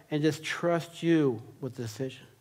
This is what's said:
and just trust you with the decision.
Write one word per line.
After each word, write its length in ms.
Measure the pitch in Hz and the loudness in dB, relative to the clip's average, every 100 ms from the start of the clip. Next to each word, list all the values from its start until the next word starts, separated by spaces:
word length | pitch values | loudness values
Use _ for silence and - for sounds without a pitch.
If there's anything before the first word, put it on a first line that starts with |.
| - | -6
and 120 | 151 | 0
just 200 | 156 147 | 2 0
trust 580 | - - 170 170 - - | -4 -4 0 0 -2 -2
you 400 | 165 165 143 113 - - | 4 4 4 2 -6 -10
with 160 | 135 123 | -10 -6
the 60 | |
decision. 440 | 117 - 135 - - _ | -8 -6 -8 -8 -20 _